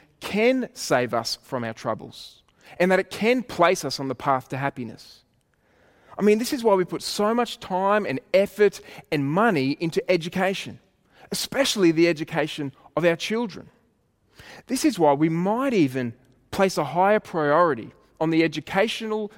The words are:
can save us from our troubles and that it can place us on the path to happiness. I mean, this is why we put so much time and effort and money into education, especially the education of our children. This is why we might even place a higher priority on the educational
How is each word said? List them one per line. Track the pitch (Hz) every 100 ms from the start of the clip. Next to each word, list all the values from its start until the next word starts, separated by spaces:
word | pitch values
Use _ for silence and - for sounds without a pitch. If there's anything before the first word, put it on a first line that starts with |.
| _ _
can | - 202 226 262 233
save | - - 135 123
us | 117 117 -
from | - 131 117
our |
troubles | 113 127 110 - - - - _ _ - -
and | 180
that | 185
it | 185
can | - 214 254
place | - - 170 185
us | 143 -
on | 135
the | 131
path | - 131 -
to | 135
happiness. | 139 131 117 - - - _ _ _ _ _ _ _ _ _ -
I |
mean, | 202 214
this | 247
is | 285
why | 226 196
we | 180
put | 160
so | - - 208
much | 233 233 -
time | - 185 196 208 190
and | 131 -
effort | 180 196 - 208 - - - -
and | 156 139
money | 160 233 170 131 143
into | 165 165 -
education, | 180 160 180 190 196 - 110 _ _ _ _ -
especially | - - 247 269 220 180
the | 160 170
education | 156 156 165 147 - 143 - - -
of |
our | 170 165
children. | - 220 240 160 - _ _ _ _ _ _ _ - - -
This | 254 311
is | 214
why | 156
we | 139 160
might | 165 185 226 277
even | 233 143 131 123 113 _ _ _
place | - 196 180
a | 143
higher | 160 190 214
priority | - 170 147 147 175 123 107 - _ -
on | 160
the | 160
educational | 165 147 - 196 220 - 220 214 208